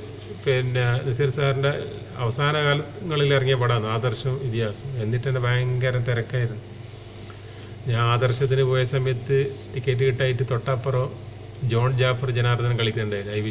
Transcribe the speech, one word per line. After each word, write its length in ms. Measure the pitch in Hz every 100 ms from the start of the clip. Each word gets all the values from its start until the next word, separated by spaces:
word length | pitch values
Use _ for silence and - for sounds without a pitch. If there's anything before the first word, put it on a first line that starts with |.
| - - - -
പിന്നെ 400 | 147 127 127 123 120 123 147
നസീർ 240 | 123 139 143
സാറിൻ്റെ 360 | 139 135 139 - - - - -
അവസാന 320 | 117 120 143 151 147
കാലങ്ങളിൽ 640 | 147 - - 180 147 143 139
ഇറങ്ങിയ 200 | 127 131
പടമാണ് 240 | 120 120 107
ആദർശം 400 | 110 123 113 135 131 131
ഇതിഹാസം. 400 | 113 107 101 135 127
എന്നിട്ട് 240 | 107 123 135
തന്നെ 140 | 131 123
ഭയങ്കര 500 | 123 127 127 127 123 117
തിരക്കായിരുന്നു. 560 | 117 113 127 113 104 - - - - - - - - - - - - -
ഞാൻ 120 | 117 117
ആദർശത്തിന് 500 | 120 123 120 135 135 127
പോയ 120 | 127 127
സമയത്ത് 440 | 135 131 120 - 135 139 - -
ടിക്കറ്റ് 300 | - 135 123 135
കിട്ടായിട്ട് 360 | 120 131 123 123
തൊട്ടപ്പുറം 580 | 120 139 127 135 127 127 - - - - - 123
ജോൺ 180 | 113 123 127
ജാഫർ 300 | 127 123 127 120
ജനാർദ്ദനൻ 400 | 120 117 120 117
കളിക്കുന്നുണ്ടായിരുന്നു 540 | 113 110 107 101 101 104
ഐ 20 |
വി 60 | 107